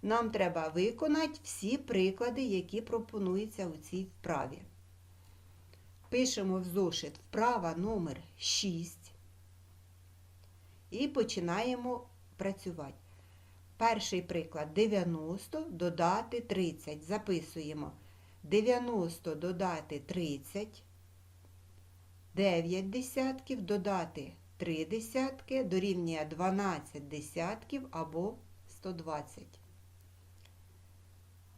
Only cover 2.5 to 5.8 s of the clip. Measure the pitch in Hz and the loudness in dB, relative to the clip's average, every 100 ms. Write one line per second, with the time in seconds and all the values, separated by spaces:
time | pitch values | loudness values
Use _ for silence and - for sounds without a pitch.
2.5 | 190 175 208 226 233 226 220 190 190 214 | 0 0 -4 -2 -2 -2 -2 0 2 -2
3.5 | - 185 156 - 180 190 - - 156 135 | -4 -4 -4 -6 -6 -6 -8 -2 -2 -2
4.5 | 156 - - - - - - - - - | -6 -16 -20 -20 -20 -20 -20 -20 -20 -20
5.5 | - - - | -20 -20 -20